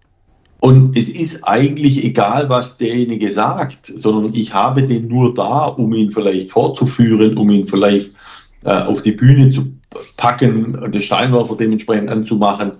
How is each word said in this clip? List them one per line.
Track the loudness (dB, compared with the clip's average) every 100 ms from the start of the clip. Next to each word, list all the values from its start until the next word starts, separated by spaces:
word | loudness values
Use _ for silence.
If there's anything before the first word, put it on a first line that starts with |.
| _ _ _ _ _ _
und | 6 6 6 2
es | -2
ist | -4 -8 -6
eigentlich | -2 0 0 2 0 0
egal, | -2 0 0 0 0
was | -2 -4 -6
derjenige | -4 -2 -2 -2 -4
sagt, | -2 -2 -4 -8 -10 -20 -6
sondern | -2 0 -2
ich | -4 -4
habe | -2 0 0
den | 0 -2 -2
nur | 0 0 0
da, | -2 -2 -2
um | -4 -2
ihn | 0 -2
vielleicht | -2 -2 -2 -2
vorzuführen, | -2 -2 0 -2 2 2 4 2 2
um | 2
ihn | 2 0
vielleicht, | 0 2 0 -2 -14 -20 -20 -20 _
äh, | -4
auf | -2 -2 -2
die | -2
Bühne | 2 4 6 6
zu | 2 -4 -10 _ -20 -18 -4
packen, | -2 2 0 0 -2 -6 -6
den | -4
Scheinwerfer | -2 -2 2 0 0 -2
dementsprechend | -2 -2 -2 -2 -2
anzumachen – | -4 -2 0 0 0 -4